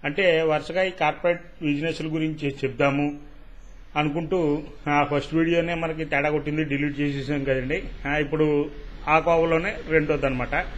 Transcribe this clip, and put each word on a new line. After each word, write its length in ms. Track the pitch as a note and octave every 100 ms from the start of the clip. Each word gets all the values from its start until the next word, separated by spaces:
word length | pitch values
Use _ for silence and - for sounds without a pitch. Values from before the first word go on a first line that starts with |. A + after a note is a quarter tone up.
అంటే 380 | D3 D3 F#3 D#3+
వరుసగా 420 | D#3+ D3+ D3+ E3+
ఈ 60 | F#3+
కార్పొరేట్ 520 | F#3 D3+ D3+ F3 F3 - -
బిజినెస్ల 460 | D#3 D3 E3 D#3 D#3+
గురించి 400 | D#3+ D#3 D#3 C#3+
చెప్దాము 720 | C3+ C3 A#2 C#3 C#3 C#3+ - - - - - - - - D3+
అనుకుంటూ, 680 | D3+ D3 D#3 F#3 D#3 D3 D3+ - D3
ఆ, 140 | D3
ఫస్ట్ 320 | C#3 D3 - D#3+
వీడియోనే 380 | E3 E3+ E3
మనకి 320 | E3+ E3 D#3+ D#3
తేడా 240 | C#3+ D3
కొట్టింది, 340 | D3 C#3+ D3+
డిలీట్ 360 | D3+ C#3 D3 C#3+
చేసేసాం 440 | D3 C#3 C3 D3
కదండి. 400 | C3+ C3 B2+ E3+ - - C#3
ఆ, 100 | D3+
ఇప్పుడు 520 | D3 D#3 D#3 D3 D3 - - - -
ఆ 120 | D#3
కోవలోనే 580 | D#3+ E3 E3 E3 F#3 A3 -
రెండోది 360 | D#3 D3 D3 C#3
అనమాట. 400 | B2+ A#2+ D3 F#3